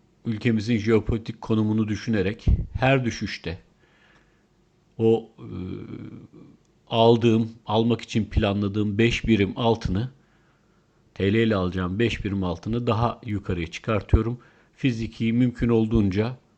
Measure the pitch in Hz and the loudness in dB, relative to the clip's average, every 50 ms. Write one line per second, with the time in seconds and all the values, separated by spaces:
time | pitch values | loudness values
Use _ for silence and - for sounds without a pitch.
0 | _ _ _ _ - 120 110 104 - 123 110 107 101 117 123 104 95 113 113 107 | _ _ _ _ -6 -6 -6 0 0 2 2 2 2 0 0 0 2 4 2 2
1 | 107 - 120 107 - - - - - - 110 110 107 107 107 110 110 104 104 98 | 2 0 -4 -4 -4 -10 -14 -10 -4 0 0 2 2 2 2 0 0 -2 -4 -6
2 | - 117 110 104 90 98 110 - - - - - - - - - 127 131 135 135 | -4 -2 0 0 0 -2 -2 -2 2 2 2 2 0 -6 -4 0 2 4 4 2
3 | 123 113 - - 107 95 - - - 82 85 - - _ _ _ _ _ _ _ | 2 -2 -4 -4 -8 -8 -8 -8 -8 -10 -10 -10 -12 _ _ _ _ _ _ _
4 | _ _ _ _ _ _ _ _ _ _ _ _ _ _ _ _ _ _ - - | _ _ _ _ _ _ _ _ _ _ _ _ _ _ _ _ _ _ -4 2
5 | 113 113 113 113 113 - _ - 117 110 104 92 92 92 95 98 - 110 110 - | 4 4 4 4 0 -8 _ -20 -16 -14 -12 -10 -10 -10 -10 -12 -12 -14 -14 -14
6 | - - 107 - - - _ - - - - _ _ _ _ _ _ - 120 113 | -16 -16 -18 -20 -20 -20 _ -20 -20 -20 -20 _ _ _ _ _ _ -2 2 4
7 | 113 117 120 113 117 117 110 113 113 110 - - - - 107 113 117 120 113 113 | 6 6 6 6 4 4 4 4 0 -2 -6 -14 -6 -2 0 0 2 2 0 -2
8 | - - - 113 98 - - - 110 101 98 104 104 101 98 107 104 107 98 104 | -4 -4 -2 -2 -2 0 0 0 0 0 0 0 -2 -2 -2 -2 -2 -2 2 2
9 | 113 117 - - - 117 110 98 101 92 - - 120 117 110 110 - - 90 98 | 2 2 2 0 2 2 4 4 2 0 0 0 0 0 0 0 -2 -4 -2 -2
10 | 120 131 - _ _ _ _ _ _ _ _ _ _ _ _ _ _ _ _ _ | -4 -6 -10 _ _ _ _ _ _ _ _ _ _ _ _ _ _ _ _ _
11 | _ _ _ - 95 98 104 113 117 113 107 95 92 90 87 92 90 87 95 107 | _ _ _ -2 0 2 2 2 2 2 2 0 0 -2 -2 -4 -4 -4 -2 -2
12 | 120 107 - - - 101 101 98 92 90 82 - - 107 113 120 120 120 110 110 | -2 -2 -2 -4 -6 -4 -4 -2 -2 -4 -4 -6 -6 -6 -4 -2 -2 -2 0 0
13 | 120 113 - - - 110 104 95 - - 95 85 82 80 - - - - 110 98 | 0 -2 -4 -6 -8 -8 -8 -6 -4 -6 -6 -4 -6 -8 -10 -10 -6 -4 -4 -2
14 | - - - 113 107 113 123 123 - _ _ _ _ _ _ - - 135 117 113 | 0 2 2 2 2 0 -4 -8 -12 _ _ _ _ _ _ -4 -2 -2 -2 -2
15 | 113 104 - - 117 113 113 123 127 120 120 - 127 117 117 113 113 110 117 113 | -6 -8 -6 -2 -2 0 2 2 2 0 0 -2 0 2 2 2 2 2 2 2
16 | 104 98 90 101 110 123 131 - _ _ _ | 2 2 0 0 -2 -2 -6 -12 _ _ _